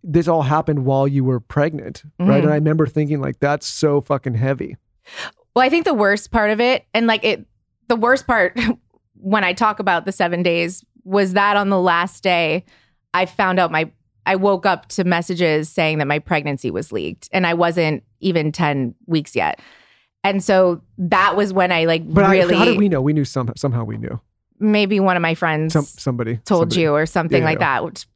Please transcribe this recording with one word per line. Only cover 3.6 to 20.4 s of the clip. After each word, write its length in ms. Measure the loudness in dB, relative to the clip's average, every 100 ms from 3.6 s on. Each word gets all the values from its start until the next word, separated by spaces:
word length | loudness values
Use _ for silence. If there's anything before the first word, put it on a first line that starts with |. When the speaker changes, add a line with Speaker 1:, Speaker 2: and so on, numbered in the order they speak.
| -6
Speaker 1:
so 340 | -2 0 0
fucking 340 | 0 -4 -2 -2
heavy." 400 | -2 -2 -8 -14 _ _ -20 -14 -14 -16 _ 2
Speaker 2:
Well, 100 | 2
I 40 |
think 160 | 2 2
the 80 |
worst 380 | 2 2 2 0
part 180 | 0 0
of 100 | 2
it, 260 | 2 0 -2
and, 120 | 0 0
like, 160 | 0
it, 220 | 0 -4 -8 _ _ _ -4
the 60 | 0
worst 300 | 2 2 2
part 300 | 2 2 0 -2 -4 _
<laughs> 260 | _ _ _
when 280 | -2 0 0
I 80 |
talk 260 | 0 0 0
about 260 | 0 -2 -2
the 60 |
seven 300 | -2 -2 0
days 400 | 0 0 -2 -6 -16 _ -2
was 280 | 0 2
that 220 | 2 2 2
on 120 | 2
the 100 | 2
last 420 | 2 2 -2 -4
day, 400 | 0 0 0 -2 -6 _ _ _ _
I 120 | -2 -2
found 340 | -2 0 2
out 120 | 0
my, 200 | 0 -4 _ _ _ -2
I 100 | 0
woke 280 | 2 2 0
up 220 | -2 -4
to 140 | -2 0
messages 640 | 0 -2 -2 0 0 -2
saying 280 | -2 0 0
that 80 | -2
my 120 | -2
pregnancy 500 | -2 -4 -2 -6 -6
was 200 | -6 -6
leaked, 340 | -6 -8 -10 -6
and 120 | -2 0
I 60 |
wasn't 500 | 0 0 0 -2 -4 -10 _
even 320 | -2 -2 -2
ten 420 | 0 0 0 -4 -8 -4
weeks 280 | -4 -2 -4
yet. 220 | -4 -4 -12 _ _ _ _ _ -4
And 160 | -2